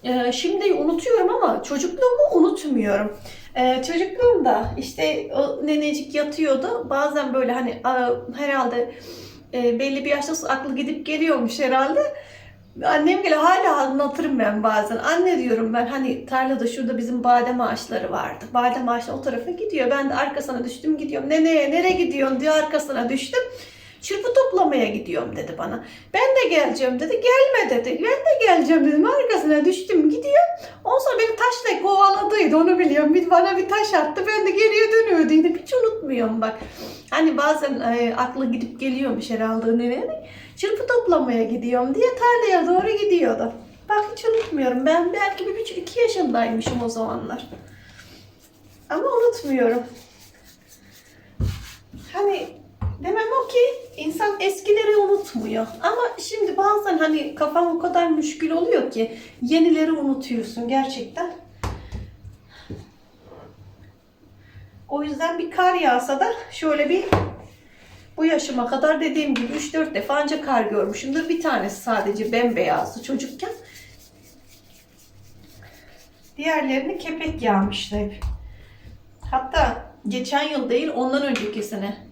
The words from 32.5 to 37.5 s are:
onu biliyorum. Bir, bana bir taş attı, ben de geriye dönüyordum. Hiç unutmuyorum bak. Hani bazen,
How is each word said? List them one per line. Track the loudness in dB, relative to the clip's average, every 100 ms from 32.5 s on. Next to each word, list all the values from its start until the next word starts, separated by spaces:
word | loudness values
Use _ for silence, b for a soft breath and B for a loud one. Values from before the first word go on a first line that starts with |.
| 6
onu | 4 4
biliyorum. | 4 4 4
Bir, | 4 6
bana | 4 4 0
bir | 0
taş | 0 2
attı, | 2 0 -2 -2
ben | 0 0
de |
geriye | 4 4 4 4
dönüyordum. | 4 4 4 4 4 4 0
Hiç | -2
unutmuyorum | 0 2 0 -4 -2 -2 -2
bak. | -4 -6 B B B B B
Hani | 2 2 4
bazen, | 2